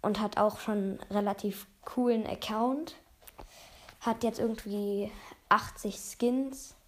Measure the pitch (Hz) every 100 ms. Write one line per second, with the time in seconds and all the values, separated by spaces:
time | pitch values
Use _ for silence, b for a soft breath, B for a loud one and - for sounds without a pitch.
0 | 208 202 214 - 208 208 - 208 196 196
1 | - 202 202 202 208 196 - _ - -
2 | 247 233 214 196 - 214 240 269 330 -
3 | - - - B B B B B B B
4 | 233 226 233 226 226 226 208 202 202 202
5 | 208 B B - _ 214 - - 214 -
6 | - - 240 254 269 269 - -